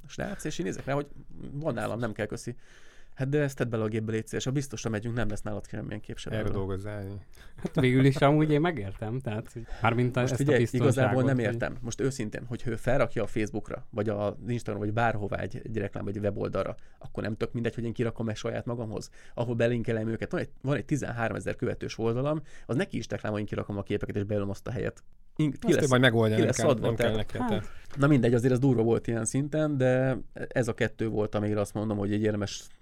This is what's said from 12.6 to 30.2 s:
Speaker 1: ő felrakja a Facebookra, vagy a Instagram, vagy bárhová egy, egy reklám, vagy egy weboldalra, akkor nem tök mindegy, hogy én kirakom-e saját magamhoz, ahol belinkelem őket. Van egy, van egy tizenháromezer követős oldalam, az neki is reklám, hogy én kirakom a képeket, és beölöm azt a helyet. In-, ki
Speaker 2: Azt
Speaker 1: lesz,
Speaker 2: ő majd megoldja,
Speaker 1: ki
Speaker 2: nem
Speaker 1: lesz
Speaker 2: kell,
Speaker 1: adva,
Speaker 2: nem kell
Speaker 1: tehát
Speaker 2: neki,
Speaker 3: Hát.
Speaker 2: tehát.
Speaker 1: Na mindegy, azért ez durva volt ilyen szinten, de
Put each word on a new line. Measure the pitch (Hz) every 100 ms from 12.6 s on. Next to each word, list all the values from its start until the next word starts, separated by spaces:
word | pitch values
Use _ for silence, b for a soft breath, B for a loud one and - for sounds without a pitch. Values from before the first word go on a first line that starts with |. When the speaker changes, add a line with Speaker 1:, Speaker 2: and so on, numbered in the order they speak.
| 123
Speaker 1:
ő | 113
felrakja | - 135 113 120
a | 101
Facebookra, | - 104 110 - - -
vagy | 107 107
a | 101 104 - 117
Instagram, | 120 - 104 104
vagy |
bárhová | 107 117 110 101 98
egy, | 98 120
egy | - 110
reklám, | 101 101
vagy | 101 101
egy |
weboldalra, | 101 104 101 95 98 - b b
akkor | - -
nem | 104 107
tök | 113
mindegy, | 120 117 113
hogy |
én | 117
kirakom-e | 104 117 - 113
saját | 107 117 113 117
magamhoz, | 120 110 101 - B B
ahol | - 117 117
belinkelem | 117 120 113 113 110
őket. | 113 101
Van | 175
egy, | 113 -
van | 131 143
egy | -
tizenháromezer | 151 - 117 113 101 98 -
követős | 117 101 - -
oldalam, | 113 117 139 156 B B B
az | 117
neki | - 120
is | 110
reklám, | 104 107
hogy | 104
én | 104
kirakom | 104 104 101
a |
képeket, | 101 101 - 101
és |
beölöm | 101 104 101
azt | 98 -
a |
helyet. | 110 110 - - - - -
In-, | 151
ki | - -
Speaker 2:
Azt | -
Speaker 1:
lesz, | 143
Speaker 2:
ő |
majd | 127
megoldja, | 127 113 110 110
Speaker 1:
ki |
Speaker 2:
nem | 110
Speaker 1:
lesz | -
Speaker 2:
kell, | 131
Speaker 1:
adva, | 117 110
Speaker 2:
nem | 113
kell | 117
Speaker 1:
tehát | 110 104
Speaker 2:
neki, | -
Speaker 3:
Hát. | 123
Speaker 2:
tehát. | 107 - B B -
Speaker 1:
Na | 143
mindegy, | 143 117
azért | 120 127
ez | 123
durva | 139 117
volt | 113 113 -
ilyen | 113 113
szinten, | 131 143 151 156 143
de | 127 127 131 127